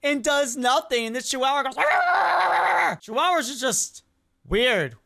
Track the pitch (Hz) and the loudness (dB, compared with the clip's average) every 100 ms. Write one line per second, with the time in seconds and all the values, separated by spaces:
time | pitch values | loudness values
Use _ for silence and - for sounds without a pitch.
0 | 285 285 254 285 285 240 247 269 320 240 | 0 0 2 0 0 0 2 2 0 -2
1 | 226 240 233 269 262 285 269 254 587 698 | -2 -6 -6 -2 0 0 -2 -2 0 2
2 | 719 719 - 719 381 - - - 349 170 | 2 2 2 2 2 2 2 0 0 -4
3 | - 220 339 349 247 262 254 226 - - | -6 -2 0 0 -2 -4 -2 -2 -4 -10
4 | _ _ _ _ - 190 247 214 147 113 | _ _ _ _ -4 2 2 2 -2 -8